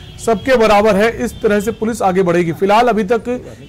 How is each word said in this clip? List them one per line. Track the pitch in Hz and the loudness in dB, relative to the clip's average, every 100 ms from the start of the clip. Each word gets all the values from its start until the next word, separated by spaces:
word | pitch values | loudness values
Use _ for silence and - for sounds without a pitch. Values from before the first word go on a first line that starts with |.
| - - - | -20 -8 -2
सबके | 208 269 254 | -2 2 2
बराबर | 214 208 220 196 | 4 4 4 2
है, | 233 226 233 | 0 -2 -8
इस | - | -4
तरह | 226 208 | -2 0
से | 208 | -2
पुलिस | 202 220 233 | -4 -4 -2
आगे | 196 185 | 0 0
बढ़ेगी। | 175 175 170 | 2 0 0
फिलहाल | 147 196 220 247 | -2 2 2 2
अभी | 214 | 0
तक | 196 233 240 247 - 113 | 0 -2 -4 -8 -10 -20